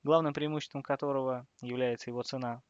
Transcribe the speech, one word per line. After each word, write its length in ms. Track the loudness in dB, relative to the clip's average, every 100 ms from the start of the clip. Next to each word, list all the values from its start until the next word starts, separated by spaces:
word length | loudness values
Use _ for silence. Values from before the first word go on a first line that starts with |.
главным 300 | 6 6 6
преимуществом 500 | 0 0 -2 -4 -8
которого 640 | -2 -2 0 0 0 -2 -6 _
является 480 | -6 0 0 0 -4
его 120 | -6
цена. 400 | -4 -4 -4 -6